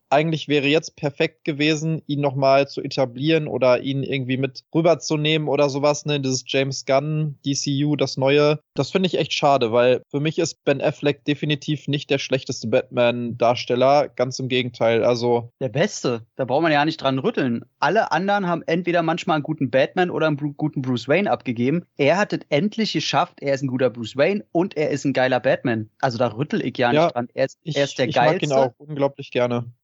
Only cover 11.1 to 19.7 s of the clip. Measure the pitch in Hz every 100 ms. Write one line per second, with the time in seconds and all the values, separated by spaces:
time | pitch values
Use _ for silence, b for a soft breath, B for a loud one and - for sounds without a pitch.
11.1 | - - 143 151 147 - 147 - 143 -
12.1 | 139 - 131 - - 113 - - 123 120
13.1 | 120 120 120 117 120 - 123 131 147 131
14.1 | - 127 131 127 127 123 - 143 113 113
15.1 | 120 123 117 117 - 131 135 208 - 139
16.1 | 117 - - 123 139 165 147 151 - 135
17.1 | 135 185 - 135 117 - - 143 208 -
18.1 | 160 196 202 180 165 - 170 170 170 160
19.1 | 170 - 156 147 151 131